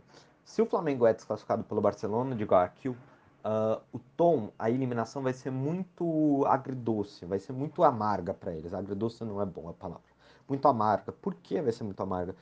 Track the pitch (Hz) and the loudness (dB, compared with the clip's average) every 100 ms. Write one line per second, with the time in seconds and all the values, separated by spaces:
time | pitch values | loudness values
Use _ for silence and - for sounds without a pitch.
0 | - - - _ _ - 226 226 170 135 | -18 -20 -20 _ _ 0 2 2 0 4
1 | 117 110 - 107 - 107 101 107 104 98 | 4 4 -2 -6 -2 -4 -2 0 2 0
2 | 101 110 131 123 104 98 90 - 135 123 | -2 -2 -2 -2 4 4 4 -2 -8 -8
3 | - - _ _ 107 110 110 110 - 120 | -14 -20 _ _ -2 0 0 -2 -6 -14
4 | - - 170 156 104 - 113 127 131 120 | -10 2 4 4 0 -4 -2 0 0 -2
5 | 110 143 131 127 143 131 139 180 180 - | -4 -2 -4 -4 -6 -4 -2 -4 -6 -4
6 | 170 156 151 139 135 127 131 127 117 110 | -2 2 4 4 4 2 0 -6 -2 -2
7 | 98 - 87 98 - 127 143 143 160 120 | -2 -6 -6 -4 -4 -6 -6 2 2 4
8 | 107 98 90 95 98 80 82 92 98 101 | 0 -2 -2 -6 -6 -8 -6 -8 -6 -2
9 | 113 - 113 101 101 82 82 - 92 82 | -4 -4 -8 -4 -4 -6 -12 -10 -12 -12
10 | _ _ - - - 139 143 120 107 98 | _ _ -20 -20 -8 2 4 4 4 2
11 | - - - 180 - 190 143 - 110 95 | 0 -8 -8 -8 -4 -2 0 -2 -4 -6
12 | 98 92 90 92 | -4 -2 -4 -6